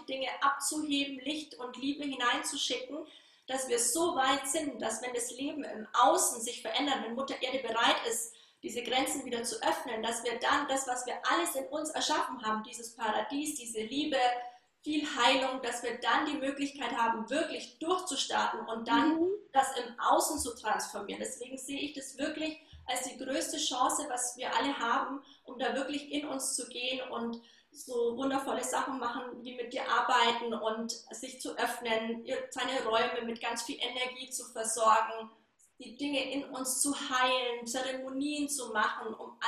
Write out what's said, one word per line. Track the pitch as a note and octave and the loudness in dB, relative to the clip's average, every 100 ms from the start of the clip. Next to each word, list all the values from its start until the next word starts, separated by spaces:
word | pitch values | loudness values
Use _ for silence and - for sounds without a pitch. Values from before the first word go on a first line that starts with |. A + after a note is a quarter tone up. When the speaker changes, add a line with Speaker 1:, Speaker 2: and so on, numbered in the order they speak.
| - | -6
Speaker 1:
Dinge | C4 C4 - | -4 -4 2
abzuheben, | C#4+ D4 - D4+ D4+ C#4+ C#4 C4 | 2 2 -2 -2 0 2 0 -4
Licht | C4 D#4 - - | -4 -6 -6 -10
und | B3 A#3 | -10 -4
Liebe | C4+ C#4+ | -4 -2
hineinzuschicken, | C#4+ B3+ A#3+ C#4+ D#4 C#4 - B3 - C#4+ D#4 - - _ - | -4 0 0 2 -2 -2 -2 -2 -4 -8 -8 -16 -20 _ -6
dass | C4 B3+ | -4 0
wir | A#3+ | 2
so | - E4 E4+ C4+ | 2 2 2 4
weit | C4 C#4 - | 4 4 2
sind, | E4 C#4+ A3+ | -2 -2 -4
dass | A3 A3+ | -4 -2
wenn | B3 | -4
das | A#3+ - | -4 -4
Leben | B3 C#4+ D#4 | -4 -6 -4
im | - G#3+ A3 | -6 -8 -2
Außen | A#3 B3+ F4+ - A#3+ | 6 8 8 4 0
sich | A#3 A#3 | -6 -6
verändert, | A3 A3+ C#4+ C4 | -2 0 0 0
wenn | A3+ A#3 | -2 -4
Mutter | - C4 | -4 -4
Erde | B3+ C4+ A#3 | -2 -2 -2
bereit | A3+ B3+ D#4+ - | 2 4 4 0
ist, | - - - - _ | -4 -6 -12 -20 _
diese | - A#3+ | -6 -6
Grenzen | A#3 C4 D4+ - B3+ | 0 2 2 -2 -2
wieder | A#3 | -4
zu | A#3 - | -2 0
öffnen, | - - C4+ A3 | 0 0 -2 -4
dass | A3 A#3 | -2 -2
wir | A#3+ A#3 | -2 0
dann | - C#4+ C#4+ | 2 2 2
das, | C4+ B3+ | 0 0
was | B3 A#3+ | -2 -2
wir | A3 B3+ | -2 2
alles | D#4+ E4+ C4+ | 2 2 -2
in | C4+ | -2
uns | D4+ D#4 | -2 -2
erschaffen | - C4+ D#4 - B3 G#3+ | -2 2 2 0 -2 -2
haben, | G#3+ | -2
dieses | A3+ A#3+ A#3 - | -4 -10 -12 -4
Paradies, | A3+ G#3+ A3 C#4 D4+ - | 0 0 0 -2 -2 -4
diese | A3+ A3 | -6 -4
Liebe, | A3 C4+ D#4 C4 B3 B3 - - _ _ | -2 -2 2 4 4 2 -4 -12 _ _
viel | D4+ D4+ - C4 | -2 0 0 4
Heilung, | B3 C4+ C4 B3+ | 6 6 4 0
dass | A#3 A#3 | -2 -2
wir | B3 A3 | -4 -2
dann | A#3+ C4 D4 | 2 4 4
die | C4 | 0
Möglichkeit | C4+ C#4 C#4 - A#3 A#3+ | -2 0 -4 -2 -4 2
haben, | A3+ A3 G#3+ | 2 2 0
wirklich | C#4+ D#4+ - - - | 0 0 -2 -10 -8
durchzustarten | D#4+ F#4 - C#4 - - G#3 A3+ A3 | 0 0 0 -4 0 2 2 0 -4
und | A3+ A3+ | -4 4
dann | A#3 D#4 D#4+ | 6 6 6
Speaker 2:
Mhm. | F4 G#4 - | 4 2 2
Speaker 1:
das | C4+ C4+ B3+ | 4 4 0
im | A#3 - | -4 -2
Außen | - E4 - D#4 | 6 6 6 0
zu | C4+ - | -2 -4
transformieren. | G#3+ G3 - G3+ G3 F#3 | -2 0 -2 -6 -8 -6
Deswegen | G#3+ - B3 C4+ | -6 -6 -10 -10
sehe | - C#4 | -8 -6
ich | D4 | -4
das | - - A#3+ | -6 -10 -4
wirklich | D4+ D#4 D#4 D#4 - - - | -4 -2 -4 -6 -14 -18 -4
als | C4 | -4
die | - - | -4 -6
größte | B3 D4 - D4+ | -2 -2 -2 -2
Chance, | - B3+ C#4+ D4 D4 | 0 4 4 4 -2
was | B3 - A#3+ | -2 -4 -4
wir | C4 - | 0 2
alle | C#4 C4 | 2 0
haben, | A#3 B3+ C4 C#4 - - | 2 2 2 -6 -10 -20
um | - B3 | -16 -2
da | B3 B3+ | 0 0
wirklich | C4+ C#4+ - | -2 -4 -2
in | C#4+ D4 | -4 -2
uns | C4 - - | -4 -2 -2
zu | A3+ | -4
gehen | A#3+ B3+ C4 B3+ | -6 -4 -4 -4
und | A#3 A#3 A#3 - - _ | -4 -4 -6 -12 -20 _
so | - - A#3+ A#3 A#3 | -18 -6 0 0 2
wundervolle | C4+ C4+ - B3+ | 0 0 0 -2
Sachen | - - - C4 | 0 0 0 -2
machen, | A#3 B3 B3 A#3 | -2 -4 -6 -8
wie | A#3+ A#3+ | -10 -8
mit | A3+ | -6
dir | C4 C4 | -4 2
arbeiten | A#3+ C4 B3 A#3 A#3 A#3 | 2 6 6 6 4 -2
und | A3 A3 A3+ A3+ - - G#3+ | -2 0 -2 -4 -8 -10 -12
sich | B3+ - | -10 -8
zu | C#4+ - | -8 -2
öffnen, | A#3+ - A#3+ A3 A3+ A#3 - | -2 0 0 0 0 -4 -2
ihr-, | C4 - | -4 -4
seine | C4 C4 C4 | -4 0 0
Räume | A3+ A3 - A#3+ | 2 4 4 0
mit | A#3 A3+ | -4 -4
ganz | A#3+ A#3 | -4 -4
viel | - C#4 | -4 -4
Energie | A#3+ B3+ B3 B3+ C4 | -4 -2 -4 -6 -8
zu | - A#3+ | -8 -6
versorgen, | A#3 A3 A#3+ A3 A3 A3+ A3+ A3 - _ _ - _ | -4 -2 4 8 8 6 -2 -8 -14 _ _ -20 _
die | A#3 B3+ | -16 -6
Dinge | C#4+ C4+ C4 | -2 -2 -2
in | C#4 - | -4 -4
uns | C4 C4+ - | -6 -2 2
zu | C#4+ C4+ C#4+ | 2 2 0
heilen, | B3+ B3+ B3+ A#3+ A#3+ A#3 | 4 4 4 2 -2 -4
Zeremonien | B3+ C4 C4 C4 C4 D4 D4 C#4 | -2 -2 -4 -4 -2 -2 0 0
zu | - A#3 | -2 -2
machen, | A3 A3 - A3+ | 2 2 0 -6
um | A3 - - | -8 -10 -4